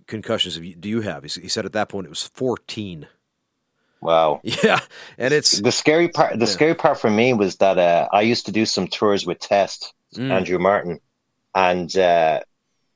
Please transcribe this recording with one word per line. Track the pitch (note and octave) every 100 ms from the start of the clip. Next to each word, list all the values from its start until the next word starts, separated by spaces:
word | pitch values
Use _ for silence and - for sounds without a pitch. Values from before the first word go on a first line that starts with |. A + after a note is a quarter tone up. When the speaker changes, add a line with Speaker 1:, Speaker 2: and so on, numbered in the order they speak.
| -
Speaker 1:
concussions | A2 G#2 A2 F2+
have | D#2+
you, | F2 E2+
do | G#2
you | A2+
have?" | G#2 D2
He | D2
s-, | F2
he | F2+
said | A2+ F#2+
at |
that | G#2+ G2+
point | G2+ D#2+
it |
was | - -
fourteen. | - B2+ G#2+ - A2 G2+ E2 C#2+ _ _ _ _ _ _ _ _ -
Speaker 2:
Wow. | D#2+ E2 D#2+ C#2+
Speaker 1:
<laughs> | A2 -
Yeah, | A3 - - - - -
and | B2+
it's | D3 - -
Speaker 2:
The | A#2
scary | - D3+ D#3+ E3+
part, | D3 C#3 A#2+
the | A2
Speaker 1:
Yeah. |
Speaker 2:
scary | F#2 D3+ D#3+
part | D#3 C3+
for | A#2
me | G#2+ B2+
was | A2+ F#2+ -
that, | G2 F2+
uh, | F2 E2+ -
I | G2+
used | A2+ A#2+ -
to |
do | G2+ A2
some | G2+ F2
tours | - G#2+ G2+ E2+
with | E2
Test, | - G2+ F#2 - - _ _ -
Speaker 1:
Mm. | C3
Speaker 2:
Andrew | F#2+ E2+ F2+
Martin, | F#2+ G2+ F2 D#2 _ _ _ _ _ F#2+
and, | F2+ F2+ E2 F#2+
uh, | F2+ E2+ D#2+ D#2 - _ _ _ _